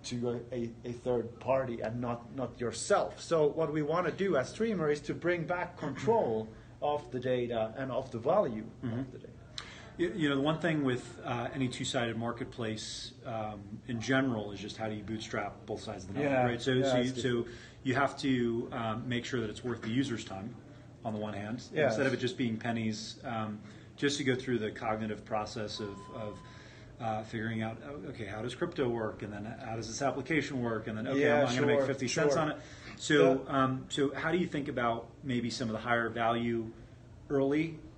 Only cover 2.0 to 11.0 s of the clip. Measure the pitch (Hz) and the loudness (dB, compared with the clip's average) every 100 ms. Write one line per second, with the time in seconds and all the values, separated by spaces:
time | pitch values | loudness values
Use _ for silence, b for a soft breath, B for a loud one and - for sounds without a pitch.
2 | 120 123 - 135 120 - 120 110 - 196 | -2 -4 -6 -6 -6 -2 -4 -2 4 4
3 | - - - 165 147 156 160 156 147 165 | 4 -4 0 4 4 4 2 2 2 2
4 | 170 127 196 151 127 - 226 190 156 147 | 2 0 2 2 2 0 0 2 2 2
5 | - 131 165 175 156 180 175 - 143 127 | 0 -2 0 0 0 -2 -2 -4 -6 0
6 | 135 226 156 110 110 B B B 147 147 | 4 4 4 0 -2 B B B 0 0
7 | - 127 127 127 120 117 110 135 131 123 | -2 -2 2 2 2 0 0 -2 -2 -2
8 | 131 120 131 190 165 110 110 - 123 117 | -2 0 4 6 4 0 -8 -6 -4 -4
9 | 135 - - - - B B B B - | -4 -10 -14 -16 -14 B B B B -2
10 | 175 208 151 139 143 156 175 156 135 123 | -2 2 2 4 4 2 2 4 4 2